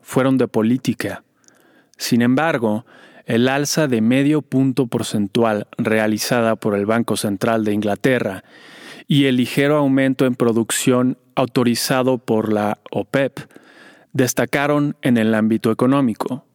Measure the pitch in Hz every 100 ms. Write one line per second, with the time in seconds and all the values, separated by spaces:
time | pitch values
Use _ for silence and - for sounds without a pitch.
0 | - - 131 131 117 113 110 131 - 110
1 | 104 95 _ _ _ _ _ _ _ _
2 | - 120 120 131 160 147 117 107 - -
3 | - - - 117 127 139 143 - 151 117
4 | 110 127 139 151 139 131 135 127 123 117
5 | - 113 101 120 113 107 - - 113 110
6 | 110 107 - 123 113 110 117 101 101 113
7 | 113 104 113 98 113 113 107 104 104 101
8 | 139 123 113 95 - - - - - -
9 | - 143 139 127 123 - 143 151 139 135
10 | 135 131 135 120 120 113 113 - - 123
11 | 127 - _ - 127 - 120 113 - 135
12 | 127 127 - 110 107 104 104 - - -
13 | - - 135 - - - _ - - -
14 | _ - 127 - 120 147 143 147 147 -
15 | 139 120 110 110 107 110 113 110 123 139
16 | 131 104 - 127 _